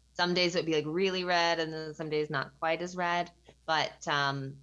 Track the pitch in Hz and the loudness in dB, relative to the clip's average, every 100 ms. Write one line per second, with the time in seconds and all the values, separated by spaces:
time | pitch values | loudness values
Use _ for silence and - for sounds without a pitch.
0 | _ - 175 180 175 175 160 156 151 170 | _ -2 0 2 2 2 2 0 0 0
1 | 190 185 180 175 170 165 165 160 156 151 | 0 0 0 2 2 2 -2 -6 -8 -8
2 | 156 151 151 143 135 - 165 165 180 180 | -4 -2 0 -2 -6 -4 -2 -2 -4 -4
3 | 175 175 170 - - - - 156 - - | -2 0 -2 -10 -20 -10 -2 0 0 -4
4 | - 147 139 139 135 139 | -2 0 2 0 -6 -12